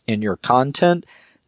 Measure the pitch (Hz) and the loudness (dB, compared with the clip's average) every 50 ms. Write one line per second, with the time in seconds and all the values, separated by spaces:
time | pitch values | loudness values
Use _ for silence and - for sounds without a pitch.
0 | - - 110 104 107 104 90 - - - 123 127 131 143 143 - 185 175 175 170 | -2 -4 -4 -2 -2 -4 -4 -4 -2 0 2 2 2 0 -2 0 2 2 2 0
1 | - _ - - _ _ _ _ _ | -4 _ -20 -20 _ _ _ _ _